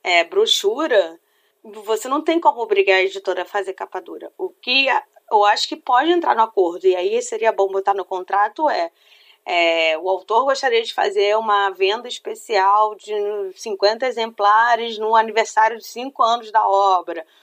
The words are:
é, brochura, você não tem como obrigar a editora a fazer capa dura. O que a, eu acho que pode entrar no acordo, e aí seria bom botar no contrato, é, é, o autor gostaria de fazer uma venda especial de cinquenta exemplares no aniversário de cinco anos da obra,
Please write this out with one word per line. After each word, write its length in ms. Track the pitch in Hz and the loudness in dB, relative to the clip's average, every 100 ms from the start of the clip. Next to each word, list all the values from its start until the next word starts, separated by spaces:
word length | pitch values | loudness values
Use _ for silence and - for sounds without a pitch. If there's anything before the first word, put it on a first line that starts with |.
é, 200 | - 175 | 2 2
brochura, 960 | 170 190 220 - 202 240 311 214 165 165 _ _ _ _ | 2 0 2 2 0 -2 2 2 0 -8 _ _ _ _
você 440 | 220 202 196 220 254 | -20 -16 -4 -4 -2
não 140 | 285 | -4
tem 180 | 311 330 | 0 2
como 220 | 311 240 | 2 0
obrigar 360 | 226 196 196 190 | -2 2 4 2
a 60 | |
editora 400 | 190 190 190 180 | 0 -4 -6 -4
a 20 | 175 | -4
fazer 280 | 202 190 | -6 -6
capa 280 | 190 190 185 | -10 -12 -12
dura. 300 | 175 160 - - | -12 -16 -16 -10
O 120 | 185 | -10
que 400 | _ - 262 269 | _ -2 0 0
a, 140 | 240 - _ _ | -2 -6 _ _
eu 140 | 214 208 | 2 4
acho 220 | 247 - | 2 -2
que 80 | 311 | -8
pode 340 | - 247 311 | 0 2 4
entrar 240 | 349 294 226 | 0 2 0
no 60 | |
acordo, 460 | 220 208 175 175 190 | 0 2 0 2 0
e 80 | 180 | 2
aí 260 | 185 226 | 0 -2
seria 300 | 240 220 220 | -4 -2 -2
bom 160 | 214 196 | 0 -2
botar 260 | 196 196 | 0 -2
no 100 | 196 | -2
contrato, 640 | 180 190 185 196 214 269 302 | -4 -8 -4 -2 -2 0 -2
é, 240 | 202 170 _ _ _ _ _ - | 0 -4 _ _ _ _ _ -4
é, 500 | 175 170 165 160 156 | 0 2 2 0 0
o 100 | 185 | -2
autor 360 | 190 - 226 269 | -4 0 0 2
gostaria 360 | 269 269 233 | 0 0 0
de 100 | 226 | -2
fazer 440 | - 214 202 202 214 | -4 -2 0 0 0
uma 320 | 220 202 196 | 0 0 0
venda 380 | 185 190 220 240 | 0 -2 -2 -8
especial 880 | - - - - 208 190 208 214 214 | -12 -12 -12 -2 0 4 4 2 -2
de 180 | - 208 208 208 190 185 | -8 -4 -4 -4 -8 -10
cinquenta 520 | 226 196 196 226 262 | -10 0 0 0 -4
exemplares 920 | 233 226 226 202 214 240 226 233 214 | -4 -8 0 4 4 4 0 -2 -4
no 180 | 220 226 | 2 2
aniversário 640 | 220 214 214 - 220 226 | 4 0 0 2 0 0
de 80 | - | -12
cinco 380 | 233 262 - | -12 -12 0
anos 280 | 226 233 220 | 0 0 0
da 160 | 220 202 | 0 2
obra, 560 | 196 196 185 170 165 160 _ | 4 4 2 -2 -10 -12 _